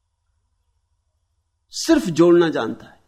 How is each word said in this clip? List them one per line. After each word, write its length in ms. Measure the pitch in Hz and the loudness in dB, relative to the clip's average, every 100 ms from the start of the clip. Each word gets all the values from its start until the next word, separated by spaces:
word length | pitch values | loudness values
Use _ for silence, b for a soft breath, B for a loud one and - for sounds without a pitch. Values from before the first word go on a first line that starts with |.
| _ _ _ _ _ _ _ _ _ _ _ _ _ _ _ _ _ | _ _ _ _ _ _ _ _ _ _ _ _ _ _ _ _ _
सिर्फ 340 | - - 320 208 | -10 -2 0 0
जोड़ना 420 | 151 170 175 165 | 0 4 4 2
जानता 380 | 143 110 - - | -2 -8 -10 -18
है। 140 | _ | _